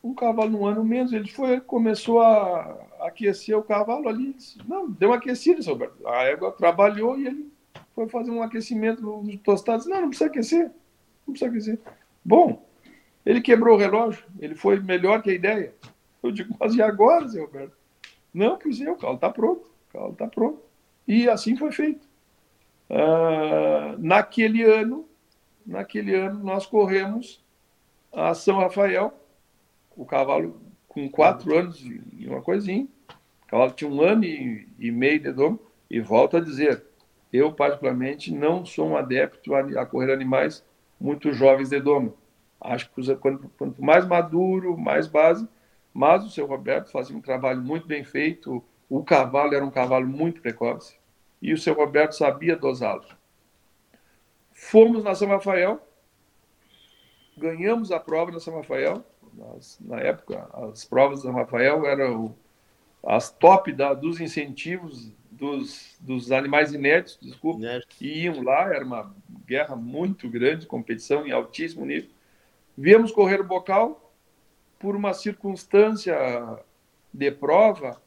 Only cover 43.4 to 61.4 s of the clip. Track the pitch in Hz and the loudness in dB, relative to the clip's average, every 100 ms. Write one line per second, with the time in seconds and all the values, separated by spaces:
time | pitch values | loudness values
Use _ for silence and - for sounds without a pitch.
43.4 | - _ 139 127 135 165 185 175 165 160 | -12 _ -10 -4 6 6 6 0 0 0
44.4 | 185 190 180 170 156 151 156 151 160 175 | 0 0 -2 -4 -2 -2 0 4 4 4
45.4 | 226 _ _ _ _ 131 143 185 214 165 | -4 _ _ _ _ 0 4 4 2 -8
46.4 | 143 135 131 139 - 131 127 - - 127 | -8 -6 -4 -4 -4 -10 -8 -12 -8 -4
47.4 | 131 127 123 160 160 151 135 139 151 165 | -2 -4 -4 -8 -6 -10 -6 -2 -2 -4
48.4 | - 123 _ _ _ 135 - 151 131 139 | -8 -10 _ _ _ -6 2 2 4 0
49.4 | 147 143 139 135 127 131 131 139 165 165 | 0 0 -2 -2 0 0 0 -2 -4 -4
50.4 | 120 113 117 127 - _ _ _ _ _ | -8 -4 -4 -4 -12 _ _ _ _ _
51.4 | - 160 165 151 147 143 151 - 147 139 | -4 -2 0 0 2 2 2 2 -2 0
52.4 | 165 165 135 127 110 98 - - _ _ | -2 -2 -2 -2 -4 -6 -12 -20 _ _
53.4 | _ _ _ _ _ _ _ _ _ _ | _ _ _ _ _ _ _ _ _ _
54.4 | _ _ - 214 226 226 208 190 202 196 | _ _ 4 8 8 6 -2 -2 0 0
55.4 | 196 185 185 262 - _ _ _ _ _ | 0 0 0 -2 -12 _ _ _ _ _
56.4 | _ _ _ _ _ _ _ _ _ - | _ _ _ _ _ _ _ _ _ -8
57.4 | 160 165 190 233 202 170 - 156 170 165 | -8 -4 -2 -2 -2 -6 -2 -2 -2 -6
58.4 | 165 160 147 135 143 196 - _ _ - | -12 -12 -6 -2 -2 -4 -10 _ _ -20
59.4 | - - - - - 117 - - - - | -20 -20 -20 -20 -12 -4 -4 -4 -8 -14
60.4 | - - 117 110 - 123 139 139 127 123 | -14 -14 -14 -16 -4 0 2 0 -6 -6